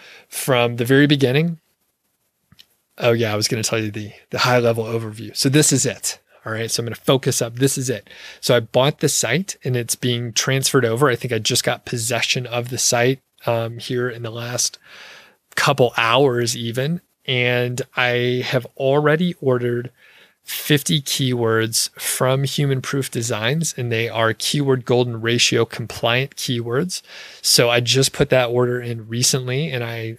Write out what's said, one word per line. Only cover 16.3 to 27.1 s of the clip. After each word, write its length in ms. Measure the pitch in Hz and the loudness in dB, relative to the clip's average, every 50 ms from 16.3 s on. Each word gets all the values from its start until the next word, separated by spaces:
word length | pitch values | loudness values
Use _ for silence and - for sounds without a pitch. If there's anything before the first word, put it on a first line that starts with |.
| 120 120 120 117 120 | 2 0 -2 -2 -4
even. 460 | 123 117 117 113 127 135 147 170 175 _ _ _ _ - | -4 -6 -6 -4 -4 -2 -4 -4 -6 _ _ _ _ -8
And 560 | - 131 123 123 123 123 123 123 123 123 123 - _ - | -4 -2 0 0 2 2 0 0 -2 -4 -6 -8 _ -2
I 480 | - 123 123 123 123 120 123 123 123 123 | 0 0 2 2 0 0 0 0 -2 -2
have 220 | - - 127 120 - _ | -2 -2 -2 -4 -4 _
already 580 | - 139 135 139 151 151 147 151 160 180 175 170 - | -2 0 2 2 4 4 4 2 2 0 -2 -4 -2
ordered 520 | 151 131 127 123 120 120 120 120 120 131 _ _ _ - - - - _ _ _ _ | 0 0 0 2 0 -2 -2 -4 -6 -10 _ _ _ -20 -20 -20 -20 _ _ _ _
fifty 580 | - - - - - 156 139 - - - 151 | -12 -12 -6 0 2 2 2 2 0 -2 -2
keywords 880 | 135 - - - 135 127 127 120 117 113 113 113 113 113 117 - - - - | -2 -2 -2 -2 0 0 0 0 0 2 2 2 0 0 -2 -2 -4 -4 -6
from 460 | - - - - - 135 127 131 135 139 | -8 -6 -6 -2 0 0 2 2 0 0
Human 380 | 131 - - 143 139 135 131 | -2 -2 0 0 0 0 -2
Proof 280 | - - - 139 131 - | -4 -4 -4 -4 -4 -4
Designs, 640 | - 123 117 120 117 104 110 117 147 165 160 - - | -6 -6 -4 -4 -4 -2 0 0 0 0 -2 -4 -4
and 120 | - 123 120 | -6 -4 -2
they 200 | 117 113 117 113 | -2 -2 -2 -2
are 240 | 104 117 113 110 113 | 0 2 2 2 0
keyword 500 | - - - - 147 143 135 131 127 117 | -2 -4 -2 -2 0 2 2 0 0 2
golden 380 | - 127 123 123 123 117 113 | 2 2 2 2 0 -2 -4
ratio 420 | 110 117 120 120 - - - 117 117 | -2 0 0 2 2 2 2 2 0
compliant 720 | - - - 117 101 - - - 117 117 127 135 - - | 0 -2 -10 -10 -10 -8 -4 0 0 0 0 -2 -4 -8
keywords. 640 | - - - 127 120 113 117 117 135 175 180 - - - - | -10 -6 -4 -4 -4 -4 -2 -2 -2 -2 -4 -6 -10 -12 -14